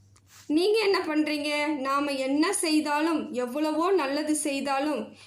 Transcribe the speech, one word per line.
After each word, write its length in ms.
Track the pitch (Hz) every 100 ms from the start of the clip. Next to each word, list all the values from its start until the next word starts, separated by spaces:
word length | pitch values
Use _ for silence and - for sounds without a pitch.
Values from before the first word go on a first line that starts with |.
| _ _ _ - -
நீங்க 320 | 302 381 440
என்ன 200 | 403 381
பண்றீங்க? 680 | 320 302 302 294 294 294 294
"நாம 440 | 302 262 277 285
என்ன 420 | 269 262 285 339
செய்தாலும், 800 | 415 339 302 302 294 311 311 208
எவ்வளவோ 580 | 220 247 269 311 302 339
நல்லது 440 | 392 269 285 302 302
செய்தாலும், 760 | 302 277 277 269 302 269 214 -